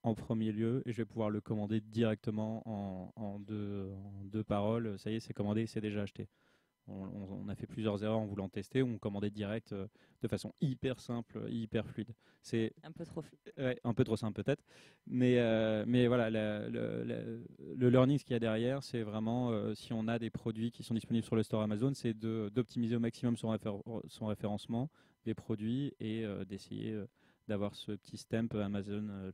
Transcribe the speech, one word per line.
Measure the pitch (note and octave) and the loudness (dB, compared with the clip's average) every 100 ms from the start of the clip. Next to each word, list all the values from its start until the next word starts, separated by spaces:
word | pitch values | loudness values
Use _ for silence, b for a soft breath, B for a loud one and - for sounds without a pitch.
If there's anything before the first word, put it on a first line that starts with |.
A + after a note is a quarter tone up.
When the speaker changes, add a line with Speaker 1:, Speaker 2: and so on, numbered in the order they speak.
Speaker 1:
en | A#2+ G#2+ | 0 0
premier | - A2+ A2 | 0 0 0
lieu | G#2 A2+ C3 | 2 2 0
et | B2+ | 0
je | A#2 | -2
vais | G#2+ | -4
pouvoir | A#2 G#2+ | 0 0
le | G#2 | 0
commander | - G#2+ G#2 A2 | -2 -2 2 0
directement | G#2+ A2 A2+ G#2+ - G#2+ A2 A2 - | 0 2 4 4 0 -2 -2 -4 -6
en, | G#2 G2 F#2 F2+ | -4 -4 -6 -8
en | - G#2+ G2+ | -8 -8 -8
deux, | G2+ G#2+ G2+ G2+ F#2+ | -6 -6 -4 -4 -6
en | G2 G2+ G2 | -8 -10 -12
deux | G2 G#2+ | -4 -4
paroles. | G#2+ G2+ G#2 A#2 A2+ G2 | 2 2 4 2 0 -4
Ça | - | -4
y | |
est, | A2 | -4
c'est | - | -4
commandé, | - G#2 G#2+ A2+ | -2 2 2 0
c'est | - | -2
déjà | G#2+ G#2 | -2 -2
acheté. | G2+ - G#2 b b b b _ - | -2 -6 -12 b b b b _ -14
On, | G2 | -10
on, | F#2+ G2 F#2+ G2 | -8 -8 -8 -6
on | G2+ | -6
a | |
fait | G2 - | -6 -6
plusieurs | - G#2+ G2+ | -2 0 2
erreurs | G#2+ A2 | 2 2
en | G#2+ | 0
voulant | G2+ F#2+ | -2 -4
tester, | - G2+ C3 | -4 -2 2
on | B2+ A2 | 2 0
commandait | G#2+ G2+ G#2 | -2 -2 -2
direct, | G#2 G2+ A2+ - | -2 -2 -4 -4
euh, | G2+ F#2+ b b _ | -6 -6 b b _
de | A2+ | -2
façon | G2+ G#2+ - | -2 -4 -2
hyper | D3+ B2+ C3+ B2 | -2 0 -2 -2
simple, | - A#2+ A2+ A2 A2 | -4 -6 -6 -8 -4
hyper | A#2 A2+ A#2 G#2 | -4 0 -2 -2
fluide. | - G#2+ A2+ b b | -6 -8 -10 b b
C'est | - A#2 A2 - | -4 0 0 -2
Speaker 2:
Un | D3+ | -14
peu | E3 | -12
trop | E3+ - | -8 -8
fluide. | D3+ - - - | -10 -14 -16 -4
Speaker 1:
Ouais, | C3 B2 | -2 0
un | A#2+ | 2
peu | A2 | 4
trop | A#2 A2 | 4 4
simple | A2 G2+ | 0 0
peut-être. | G2+ C#3+ B B B B - | 0 0 B B B B -4
Mais, | B2 B2 B2 | 4 6 8
euh, | A#2 A2+ A2 A2 G#2+ | 6 4 4 2 4
mais | B2 A#2+ | 6 6
voilà, | B2 A2+ | 6 4
la, | A2 G#2+ G#2 A2+ | 2 0 0 -4
le, | A#2 A2+ A2+ | -2 -2 -2
le, | A#2+ A#2 A2 A2+ A#2+ - - - | -4 -4 -6 -8 -12 -14 -10 4
le | B2 | 8
learning | B2+ B2+ C#3+ | 8 8 4
qu'il | - | 2
y | |
a | A#2+ | 0
derrière, | A#2 A2 A#2+ C#3 | 2 2 2 0
c'est | C3 B2 | -2 -4
vraiment, | G#2+ G#2+ A2 A#2+ B2 | -2 -2 0 2 2
euh, | A2 G#2+ | 2 0
si | G#2+ - | -4 -4
on | A2+ A2 | -2 0
a | A#2 | 0
des | A2+ | -2
produits | - - A2 A#2 | -2 -4 -2 -2
qui | - | -4
sont | - | -2
disponibles | A2+ - A#2 | -2 2 2
sur | G#2 A2+ | 4 2
le | |
store | G#2+ A2+ | 4 2
Amazon, | G#2+ G#2 C3 | 2 2 2
c'est | C3+ A#2+ | 0 -2
de, | A2 A2+ A2+ G#2 | -2 -2 -2 0
d'optimiser | G#2+ A#2+ B2+ A2+ A#2 | 0 0 0 2 2
au | |
maximum | A#2 - B2 A#2 | 0 0 0 0
son | A2+ | 0
réfé-, | A2 A2+ G2 - A2+ - | 0 -2 -6 -6 -8 -10
son | - A2 | -6 -4
référencement | G#2 G#2 G#2 - A#2 C#3+ b b b | -2 -2 -4 -2 -2 -2 b b b
des | - | -6
produits | A2 - A2 A2 B2+ C#3+ - | -4 -4 -2 0 -2 -2 -4
et, | A2 A2 | -4 -4
euh, | A2 G2 | -4 -4
d'essayer, | F#2+ G2 - G#2 A2 | -6 -8 -10 -6 -4
euh, | A2 G2 b b b - | -4 -8 b b b -4
d'avoir | G#2 G2+ - | 0 0 -2
ce | - | -8
petit | G#2 - G#2+ | -8 -8 -14
stamp | - A2+ A2+ | -2 0 0
Amazon, | G#2+ G2+ G2+ G2 G#2 G#2+ | 0 0 -2 -2 -4 -4
euh, | G2+ F#2+ | -6 -10